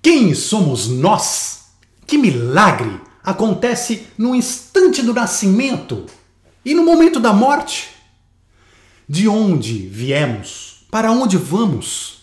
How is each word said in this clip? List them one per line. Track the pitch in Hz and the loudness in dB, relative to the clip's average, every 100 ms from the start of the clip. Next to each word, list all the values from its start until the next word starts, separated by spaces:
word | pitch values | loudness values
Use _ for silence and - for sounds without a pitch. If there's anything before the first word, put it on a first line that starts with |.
Quem | 320 320 202 | 4 4 4
somos | 127 - 214 160 117 107 | 2 -2 0 0 0 -4
nós? | 127 175 208 - - - - _ _ _ _ | 0 2 2 -2 -6 -8 -12 _ _ _ _
Que | - | -2
milagre | 294 226 123 120 151 208 - 110 95 - _ | 2 2 0 0 2 2 2 -6 -8 -18 _
acontece | - 185 220 190 240 233 - 226 - | -8 -2 -2 0 -2 -2 -6 -8 -8
no | - 240 | -6 -2
instante | 254 - - - 392 370 - | -2 -4 -8 -2 2 4 2
do | 240 | -2
nascimento | 240 226 - 196 202 269 175 - 107 - - _ _ _ _ | -2 -2 -2 2 2 0 -4 -6 -12 -12 -20 _ _ _ _
e | 254 | -2
no | 330 | 2
momento | 330 330 330 302 | 4 6 6 4
da | 226 | 2
morte? | 202 262 285 - - - - _ _ _ _ _ _ _ _ _ _ - | 4 4 2 -2 -10 -12 -20 _ _ _ _ _ _ _ _ _ _ -10
De | 151 214 | -2 0
onde | 208 208 151 110 110 92 | 2 0 0 -2 -8 -8
viemos? | 104 127 139 143 107 92 - - - _ | -8 -4 -2 -2 -4 -10 -18 -20 -20 _
Para | 220 226 | -2 0
onde | 240 247 185 | 0 2 0
vamos? | 135 185 226 127 - - - - | 0 -2 0 -2 -6 -12 -12 -18